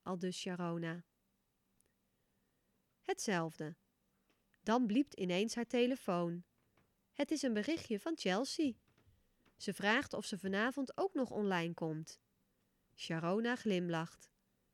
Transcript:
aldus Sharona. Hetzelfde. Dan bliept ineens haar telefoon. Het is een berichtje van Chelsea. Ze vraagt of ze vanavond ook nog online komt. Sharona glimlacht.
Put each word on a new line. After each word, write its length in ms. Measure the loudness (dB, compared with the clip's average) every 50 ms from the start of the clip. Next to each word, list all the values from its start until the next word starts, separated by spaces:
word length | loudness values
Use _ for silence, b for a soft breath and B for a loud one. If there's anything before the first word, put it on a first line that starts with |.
aldus 380 | -8 -6 -4 -2 -2 -4 -4 -4
Sharona. 680 | -6 -6 -4 -2 -2 -2 -2 -2 -2 -4 -6 -8 -12 _ _ _ _ _ _ _ _ _ _ _ _ _ _ _ _ _ _ _ _ _ _ _ _ _ _ _ _ _ _ _ _ _ _ _ _ _ _ _
Hetzelfde. 760 | -4 -4 -2 -2 0 0 0 0 0 -2 -4 -6 -8 -8 -8 _ _ _ _ _ _ _ _ _ _ _ _ _ _ _ _ _ 0
Dan 240 | 4 4 4 6
bliept 260 | 4 4 4 2 2 0
ineens 420 | -2 0 2 2 2 2 0 0
haar 120 | -2 -2
telefoon. 760 | 2 4 4 4 4 2 0 0 0 0 2 2 0 -2 -4 -8 _ _ _ _ _ _ _ _ _ _ _ _ _ _
Het 180 | -2 0 0
is 100 | 0 0
een 120 | 0 0 0
berichtje 460 | 0 0 0 -2 -2 -2 -4 -4 -2
van 180 | -2 -4 -4
Chelsea. 560 | 0 0 2 2 2 0 -2 0 0 0 0 0 -4 _ _ _ _ _ _ -20 _ _ _ _ _ _ _ _
Ze 160 | -10 -6 -6 -4
vraagt 400 | 0 2 2 4 2 2 -2 -4
of 120 | -6 -4
ze 120 | -4 -6
vanavond 600 | -4 -4 -2 0 2 0 0 0 -2 -6 -4 -2
ook 160 | -2 -2 0 0
nog 180 | 0 -2 0
online 420 | 0 -2 0 2 2 2 0 0 -2
komt. 460 | -2 -2 -2 -2 -4 -8 -10 -14 -20 _ _ _ _ _ _ _ _ _ _ _ _ _ _ _
Sharona 600 | -12 -8 -6 -4 -2 0 0 0 2 2 0 0
glimlacht. 760 | 0 2 2 2 2 2 2 0 0 -2 -4 -8 -16 -20 -20 _ _ _ _ _ _ _ _